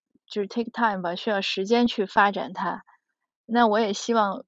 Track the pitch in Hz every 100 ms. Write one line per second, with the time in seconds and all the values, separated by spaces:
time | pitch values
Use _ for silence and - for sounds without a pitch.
0 | _ _ - 208 196 240 226 - 226 190
1 | 175 180 226 196 190 196 196 233 240 -
2 | 190 220 202 196 - 196 180 190 - _
3 | _ _ _ _ - 233 233 208 214 208
4 | - 226 202 190